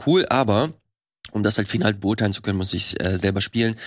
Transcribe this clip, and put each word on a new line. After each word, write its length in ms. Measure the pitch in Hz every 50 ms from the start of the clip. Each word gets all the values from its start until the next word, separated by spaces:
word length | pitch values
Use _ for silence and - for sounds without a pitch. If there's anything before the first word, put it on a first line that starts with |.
| -
cool, 200 | 143 175 190 - -
aber 460 | 120 135 127 107 101 110 147 160 - _ _ _ _ _ _ _ _ _ - -
um 100 | - 107
das 140 | 104 104 - -
halt 100 | 104 -
final 260 | - 117 117 107 104
beurteilen 380 | 101 98 98 110 - 110 101 95
zu 80 | -
können, 160 | - 107 98 92
muss 160 | 92 95 90
ich's, 180 | 87 - - -
äh, 220 | - - 92 95
selber 240 | 87 90 98 98 98
spielen. 360 | 98 - - 117 113 113 113 113 -